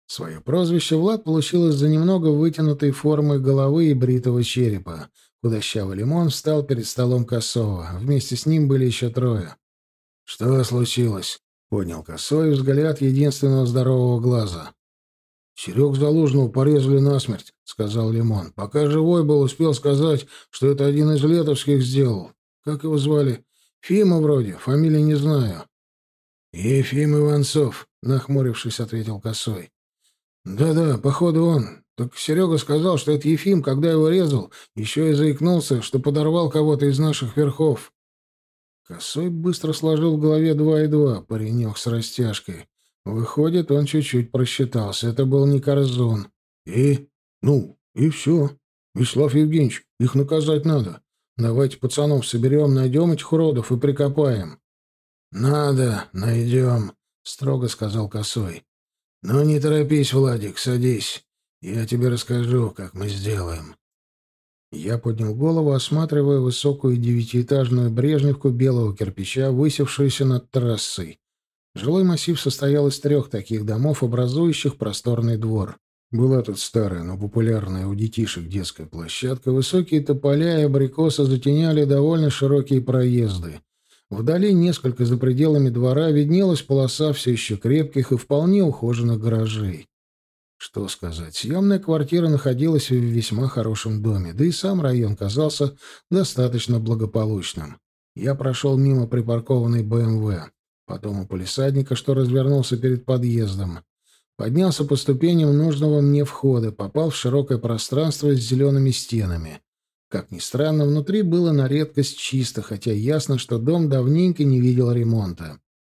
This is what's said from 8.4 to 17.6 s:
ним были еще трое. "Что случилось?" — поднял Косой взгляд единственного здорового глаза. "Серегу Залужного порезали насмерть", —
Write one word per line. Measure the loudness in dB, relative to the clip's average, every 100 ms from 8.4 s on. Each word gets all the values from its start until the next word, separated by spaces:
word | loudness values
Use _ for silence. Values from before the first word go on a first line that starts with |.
| 0
ним | 2 2
были | 2 2
еще | 0 -4
трое. | -2 0 -2 -4 -12 _ _ _ _ _ _
"Что | -20 -4 0 2
случилось?" — | 0 0 -2 0 0 -2 -6 -12 _ _ _
поднял | -6 -4 -8
Косой | -12 -12 -2 0 2
взгляд | 2 2 2 0 0
единственного | 0 2 2 2 2 2 2
здорового | 2 2 2 2 2
глаза. | 2 0 0 -6 -12 -20 _ _ _ _ _ _ _ -16
"Серегу | -6 0 2 2
Залужного | 2 2 4 2 2
порезали | 2 2 4 4 4
насмерть", — | 4 2 -2 -6 -10 _